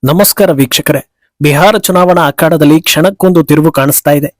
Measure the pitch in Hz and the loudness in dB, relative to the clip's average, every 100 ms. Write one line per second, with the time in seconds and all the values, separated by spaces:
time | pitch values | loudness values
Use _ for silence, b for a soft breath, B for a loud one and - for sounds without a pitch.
0 | 131 165 202 - 190 143 135 - - 143 | -2 0 0 0 0 0 -2 -2 -2 -4
1 | - _ _ _ 147 143 185 214 - 180 | -6 _ _ _ -2 2 2 0 -2 0
2 | 180 180 151 - 160 165 151 156 - - | 2 2 0 0 -2 2 2 2 0 -2
3 | 180 196 185 175 156 147 156 147 135 - | -2 0 0 0 2 0 0 0 -2 -2
4 | - 147 143 _ | 0 -2 -2 _